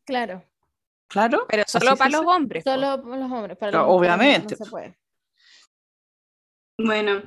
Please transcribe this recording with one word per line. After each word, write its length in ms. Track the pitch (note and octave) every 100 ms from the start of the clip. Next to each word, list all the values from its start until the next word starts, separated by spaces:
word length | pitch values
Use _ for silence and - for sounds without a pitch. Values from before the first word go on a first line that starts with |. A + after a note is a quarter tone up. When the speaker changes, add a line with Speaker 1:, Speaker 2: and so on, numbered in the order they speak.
Speaker 1:
Claro. 400 | - B3 A3+ F#3 - _ _ _ _ _ _
Speaker 2:
Claro. 380 | G3 A3+ D4 B4
Speaker 3:
Pero 140 | G#3+
Speaker 2:
¿Así 160 | G#3 A3+
Speaker 3:
solo 140 | A#3
Speaker 2:
se 40 | C4+
Speaker 3:
para 140 | C4+
los 100 | D4+
Speaker 2:
dice? 100 | E4
Speaker 3:
hombres, 320 | F4+ C4+ E3
po. 60 | C4+
Speaker 1:
Solo 300 | C4 C#4 C4+
para 140 | A#3+ C4
los 120 | B3+
hombres, 260 | B3+ G3+ -
para 140 | D3+
Speaker 2:
Claro, 160 | D#3+ C3+
Speaker 1:
las 80 |
mujeres 160 | F#3 F3
no, 60 | F3
Speaker 2:
obviamente. 380 | C4+ G#3 G#3 -
Speaker 1:
no 60 |
se 60 | G#3+
puede. 280 | G#3 G2+ - _ _ _ _ _ _ _ _ _ _ _ _ _ _ _ _ _ -
Speaker 4:
Bueno, 440 | A3 G#3+ G#3 G3+